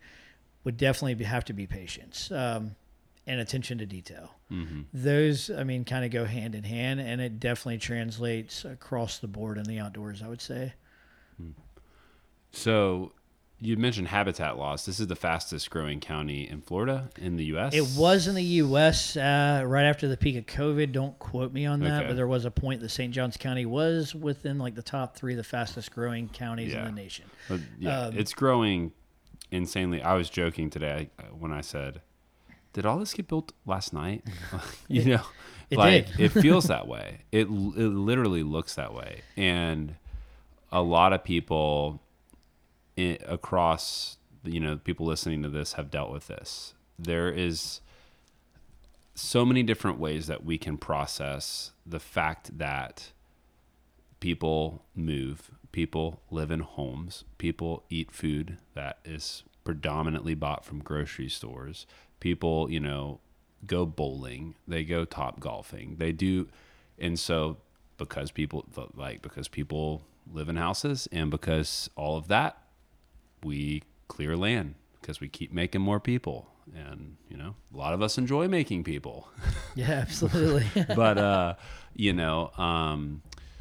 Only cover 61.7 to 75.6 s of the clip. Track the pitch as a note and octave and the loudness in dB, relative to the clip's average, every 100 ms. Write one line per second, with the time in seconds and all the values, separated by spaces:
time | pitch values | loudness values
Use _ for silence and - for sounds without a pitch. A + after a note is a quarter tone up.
61.7 | E2+ - - - - F2 E2+ E2+ D#2+ C#2+ | -14 -18 -20 -20 -6 -2 0 2 2 2
62.7 | D#2+ D2 C#2 C#2+ - _ _ _ _ G2 | -2 -2 -4 -6 -12 _ _ _ _ -4
63.7 | F2+ E2+ D#2 C#2+ C2+ C2 B1+ D#2+ - - | 0 0 -2 -4 -4 -8 -10 -12 -14 -6
64.7 | E2 D#2+ E2+ E2 - C2 - C#2 G#1 - | -4 0 0 -2 -4 -6 -6 -8 -8 -10
65.7 | - B1 D#2+ E2 D#2+ F#2+ F#2 F2 - - | -14 -10 -4 -2 2 2 2 0 -8 -20
66.7 | - _ - E2+ E2+ - E2 D#2 D2+ _ | -20 _ -6 -2 -2 0 2 2 -2 _
67.7 | _ _ - - C#2+ C#2+ - D2 D2+ - | _ _ -12 -10 -6 -6 -4 -4 -4 -8
68.7 | - A#1+ - C2+ - - - C#2+ - C#2+ | -12 -14 -10 -10 -10 -12 -12 -10 -6 -4
69.7 | D2+ D#2 D#2 - _ - D#2+ D2+ E2 E2+ | -2 -2 -4 -10 _ -12 -8 -4 -2 -2
70.7 | G#2 D3 C3 - E2+ D2+ D2+ - D#2+ D#2 | -2 -2 -4 -4 -2 0 0 0 0 0
71.7 | - - - D2+ D#2 E2 G#2+ D#3 - _ | -4 -8 -6 -4 -2 2 2 2 -4 _
72.7 | _ _ _ _ - _ _ D#2 C#2+ D2 | _ _ _ _ -20 _ _ -6 -4 -4
73.7 | D2+ - _ - - D2+ E2+ G2+ A#2 D2 | -4 -8 _ -16 -6 -2 0 0 0 -2
74.7 | C#2+ _ _ - D2+ C#2+ - - E2+ | -10 _ _ -12 -10 -12 -10 -6 -2